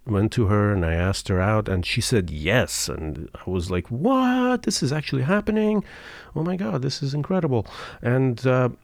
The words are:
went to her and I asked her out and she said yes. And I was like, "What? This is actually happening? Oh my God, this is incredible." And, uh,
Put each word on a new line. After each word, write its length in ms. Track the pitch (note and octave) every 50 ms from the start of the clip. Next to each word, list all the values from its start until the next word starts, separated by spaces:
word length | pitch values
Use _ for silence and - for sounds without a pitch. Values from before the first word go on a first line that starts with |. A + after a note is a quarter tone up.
| -
went 260 | - G2+ G2 G#2 A2 -
to 120 | B2 A2+
her 260 | F#2 G#2 G#2 G#2 G#2
and 140 | G#2 F#2+ E2+
I 80 | E2 E2
asked 360 | E2+ F2+ F#2+ G2 - - -
her 120 | G2 F#2
out 260 | G#2+ G2+ A2 G#2+ G2+ -
and 160 | F#2+ F2+ F2
she 160 | - - A#2+
said 300 | A2 - C3 G#2+ F2+ E2
yes. 600 | D2+ D2+ D2 E2+ G#2 B2+ - - - - - -
And 380 | C2+ - D#2 D#2 C#2+ D2+ D#2+ - -
I 160 | - - F#2
was 220 | F#2 F#2 E2+ F#2
like, 160 | F2+ F2+ - -
"What? 760 | A2+ B2 E3 B3 C4+ C4 B3+ B3 B3+ B3+ B3 B3+ B3+ B3 -
This 200 | - - - F3
is 100 | B2 C#3+
actually 300 | D3+ D3 - C#3 C3 B2+
happening? 600 | D3 G3 G#3 G3+ - G#3+ G#3+ G#3+ G#3+ G#3+ G#3 G3 - - - - - - - - - -
Oh 80 | D3 D#3+
my 120 | F3 F#3 F3
God, 260 | G3 A3 F#3 C3 B2+
this 180 | C#3+ - -
is 140 | C#3+ C3+ C#3
incredible." 500 | D3 C#3+ - F#3+ F#3 E3 D3 B2+ A2+ - - - - - - - - -
And, 420 | A#2+ B2 C3 C3+ C3 A#2+ A#2 -
uh, 240 | B2+ B2+ B2+ B2+ B2 - -